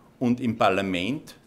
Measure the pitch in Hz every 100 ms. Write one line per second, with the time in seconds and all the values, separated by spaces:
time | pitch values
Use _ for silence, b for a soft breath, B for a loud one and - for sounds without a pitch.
0 | B _ 123 123 127 113 110 95 98 90
1 | 95 156 - -